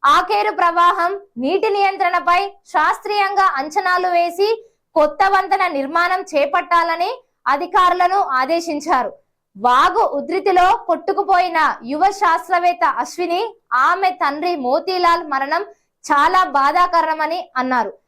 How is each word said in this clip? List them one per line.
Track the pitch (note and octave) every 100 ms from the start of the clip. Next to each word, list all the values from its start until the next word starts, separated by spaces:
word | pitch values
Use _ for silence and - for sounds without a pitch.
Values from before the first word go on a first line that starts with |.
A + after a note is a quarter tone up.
ఆకేరు | C#4 D#4 F#4 G4+ G#4 G#4
ప్రవాహం, | F4 E4+ F4 F#4+ E4+ G4 - -
నీటి | C4 F#4+ G#4 G4+
నియంత్రణపై | G4 G4 F4+ F4 F4 F4 G4+ - _ F#4
శాస్త్రీయంగా | D#4+ G#4 G4+ G#4 G4 G4+ F#4+ D4
అంచనాలు | D4 D#4+ F#4+ F4+ F4+ F4
వేసి | E4+ E4+ G4+ A4+ - _ _ -
కొత్త | D4+ D4+ G4
వంతెన | G4 F#4+ G4 F4+ D4
నిర్మాణం | C4+ E4 F4 F#4 F#4+
చేపట్టాలని | D#4 C#4+ F4 F4+ E4+ E4+ E4 F4+ B4+ _ _ - C#4
అధికారులను | F4+ F#4+ F4+ F4+ F4+ F#4+ F#4 B3+
ఆదేశించారు. | C4 E4 E4+ D4 D4+ C4+ A#3+ - _ _ _ G3
వాగు | A3+ B3 E4 F#4 F#4 C#4+
ఉధృతిలో | A#3+ E4 D4+ F4+ F4+ A#4 -
కొట్టుకుపోయిన | E4 - G4 G4 F#4 F4+ E4 D4 A3 A3+
యువ | D4 F#4+ G4
శాస్త్రవేత్త | F4+ E4 E4 F4+ F4 F4 D4+ B3
అశ్విని, | - - F4 F4 A4+ - _ B3 C#4
ఆమె | F4+ F#4+ F4+
తండ్రి | D#4 D4 F4 F4 B3
మోతీలాల్ | C#4+ F4 F#4 F4 E4+ D#4+
మరణం | C4+ C4+ E4 G4+ - _ _ -
చాలా | D4 D4+ F#4 F#4 C#4
బాధాకరమని | C4+ D#4+ F4 E4+ D#4+ D#4 D#4 E4+ - -
అన్నారు. | B3+ B3+ G#3 -